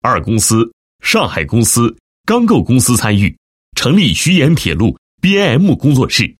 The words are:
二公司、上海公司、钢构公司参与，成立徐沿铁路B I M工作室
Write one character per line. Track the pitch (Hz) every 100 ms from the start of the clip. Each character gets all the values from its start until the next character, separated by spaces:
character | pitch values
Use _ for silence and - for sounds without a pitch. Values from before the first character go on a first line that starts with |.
二 | 120 107
公 | 73 110
司、 | - 113 113 _ _ _
上 | - 226 139
海 | -
公 | 76 113
司、 | 110 - 120 - _ _
钢 | - 233
构 | 233 185
公 | - 127
司 | - 120
参 | 110 104
与， | 98 - _ _ _ -
成 | - 185
立 | 160
徐 | 78 151
沿 | 180 127
铁 | 127 -
路 | 76 104 - _ _
B | 180 196
I | 196 120
M | 196 135
工 | 139
作 | 135 127
室 | - 90